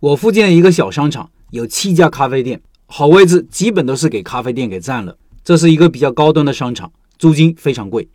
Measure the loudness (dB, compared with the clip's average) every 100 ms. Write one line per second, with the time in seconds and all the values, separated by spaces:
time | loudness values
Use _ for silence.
0 | 0 0 0 2 4 6 4 4 0 -2
1 | -4 -4 -12 _ _ -12 -10 -6 -2 2
2 | 2 0 -4 -2 -4 -8 _ _ _ -2
3 | 4 4 4 0 -2 -6 -4 -2 -4 -4
4 | -4 -6 -10 -10 -8 -8 -8 -8 -10 -10
5 | -10 -18 _ -20 0 2 4 4 2 2
6 | -4 0 2 2 0 -2 -8 -8 -14 _
7 | _ _ 2 4 2 0 -6 -6 -6 -8
8 | -8